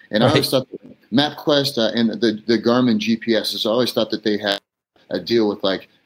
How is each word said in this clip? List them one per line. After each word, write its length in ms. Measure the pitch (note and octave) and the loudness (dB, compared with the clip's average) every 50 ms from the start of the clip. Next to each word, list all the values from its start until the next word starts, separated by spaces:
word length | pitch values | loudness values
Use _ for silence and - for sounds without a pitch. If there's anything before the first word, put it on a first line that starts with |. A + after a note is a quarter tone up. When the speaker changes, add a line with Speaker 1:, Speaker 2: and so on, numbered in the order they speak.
| - - | -10 -4
Speaker 1:
and 100 | - G#2+ | 0 2
I 40 | A#2 | 2
Speaker 2:
Right. 60 | C3+ D#3 | 4 4
Speaker 1:
always 160 | - C3 - | 2 0 0
thought 180 | C#3+ C3 B2+ - | 0 0 -2 -2
that 400 | - - - - - _ _ - | -10 -18 -18 -18 -20 _ _ -2
MapQuest, 680 | G#2 B2+ D3 D3 C#3+ - - D#3+ D3 C#3+ C#3 C3+ - | 0 2 2 0 -2 -4 -2 0 2 2 0 0 -2
uh, 140 | A#2+ A2+ G#2 G2+ A#2 | -2 -2 0 0 0
and 120 | A#2 A2 G#2 G2 | 0 0 0 0
the, 200 | A#2 A2+ G#2 G#2 - | 0 0 0 0 0
the 100 | - A#2 | 0 0
Garmin 420 | G#2+ G2+ A#2 A#2+ B2+ B2+ B2+ A2+ G#2+ | 2 2 2 2 4 4 2 2 0
G 180 | G#2 A2 A#2 | 0 0 -2
P 180 | A2+ - A#2 A2+ | -2 0 0 0
Ss, 320 | G#2 F#2+ - - G2+ - | 0 0 -4 -6 -4 -2
I 40 | A2+ | 0
always 220 | A2 B2 B2 A2 | 0 0 0 0
thought 180 | - B2 A2 - | 0 -2 -2 -2
that 120 | A2 G#2 | -4 -4
they 160 | - A2 G#2 G2+ | -2 -2 -2 -2
had 220 | G#2+ G2+ G2 G2 - _ _ _ _ _ _ _ _ - | -2 -4 -4 -4 -8 _ _ _ _ _ _ _ _ -6
a 80 | - G2 | -6 -6
deal 300 | E2+ E2 A#2 A#2 A2 G#2 | -2 0 0 2 2 2
with, 160 | G2 - - | 0 -2 -2
like, 240 | F#2+ F#2+ F2+ - - _ _ _ | -2 -2 -2 -6 -12 _ _ _